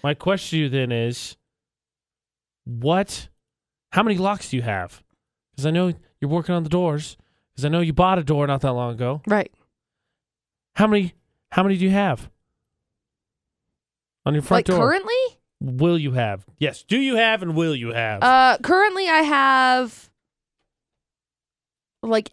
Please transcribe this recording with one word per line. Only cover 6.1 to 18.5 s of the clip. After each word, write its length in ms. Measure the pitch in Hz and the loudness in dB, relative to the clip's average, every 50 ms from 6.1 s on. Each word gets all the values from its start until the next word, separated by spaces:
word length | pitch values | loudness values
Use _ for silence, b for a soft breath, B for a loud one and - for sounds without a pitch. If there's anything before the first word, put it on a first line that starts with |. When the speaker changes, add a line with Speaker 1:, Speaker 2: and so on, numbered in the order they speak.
| _ _ | _ _
Speaker 1:
you're 100 | 139 139 | -6 -4
working 240 | 156 175 160 - 180 | -4 -4 -2 -2 -2
on 80 | 170 | -2
the 60 | 165 151 | -2 -2
doors. 460 | 160 180 180 165 147 147 151 - - - _ _ _ _ _ _ _ | -2 0 0 0 -2 -4 -6 -10 -16 -20 _ _ _ _ _ _ _
'Cause 80 | - 131 | -6 -4
I 40 | 147 | -2
know 120 | 160 170 | 0 0
you 120 | 175 160 | 0 0
bought 260 | 147 147 180 185 190 180 | 2 2 4 4 2 2
a 40 | |
door 240 | 151 135 156 143 147 | 0 0 0 0 0
not 140 | 143 139 135 | 0 0 0
that 120 | - 135 | 0 -2
long 200 | 127 123 123 120 117 | -2 -2 -4 -6 -4
ago. 260 | 113 123 123 139 151 - | -4 -4 -4 -4 -6 -6
Speaker 2:
Right. 260 | 214 208 208 - - - _ _ _ _ _ _ _ _ _ _ _ _ _ _ _ _ _ _ _ _ _ _ _ _ | -4 -4 -4 -4 -6 -10 _ _ _ _ _ _ _ _ _ _ _ _ _ _ _ _ _ _ _ _ _ _ _ _
Speaker 1:
How 100 | - 208 | 2 2
many, 280 | 214 214 208 190 175 - _ _ _ _ _ _ _ | 4 4 2 0 -2 -6 _ _ _ _ _ _ _
how 120 | - 180 185 | 0 0 2
many 120 | 196 196 | 2 2
do 80 | 175 185 | 2 2
you 60 | 190 | 2
have 400 | 190 202 202 180 131 - - - - _ _ _ _ _ _ _ _ _ _ _ _ _ _ _ _ _ _ _ _ _ _ _ _ _ _ _ _ _ _ _ _ _ _ _ _ _ - | 2 2 2 0 -2 -4 -8 -14 -20 _ _ _ _ _ _ _ _ _ _ _ _ _ _ _ _ _ _ _ _ _ _ _ _ _ _ _ _ _ _ _ _ _ _ _ _ _ -4
on 80 | 139 147 | -2 -2
your 80 | 147 | -2
front 160 | 143 - 185 - | 0 2 2 2
Speaker 2:
Like, 60 | - | 2
Speaker 1:
door? 120 | - 185 175 | 2 2 2
Speaker 2:
currently? 360 | 233 262 330 392 381 427 466 508 523 480 - _ _ _ _ _ | 2 2 2 0 -2 -2 -2 -2 -2 -2 -6 _ _ _ _ _
Speaker 1:
Will 380 | 143 135 127 127 151 170 170 165 | -10 -8 -2 0 2 2 2 0
you 140 | 147 139 | -2 -2
have? 340 | 127 127 120 107 98 95 - - _ - | -2 -2 -2 -2 -4 -8 -12 -18 _ -6
Yes. 240 | 151 139 - - - | -6 -6 -6 -8 -6
Do 140 | - 202 254 | -4 -2 0
you 180 | 269 269 247 | 0 0 2
have 260 | 220 226 226 220 208 | 2 2 2 2 0
and 120 | 185 170 156 | -2 -2 -2
will 200 | 160 165 160 151 | 0 0 0 -2
you 180 | 127 117 117 | -2 -4 -4
have? 300 | 113 117 113 110 107 98 | -4 -2 -2 -2 -2 2
Speaker 2:
Uh, 340 | - 247 262 262 262 262 | 4 6 6 6 6 6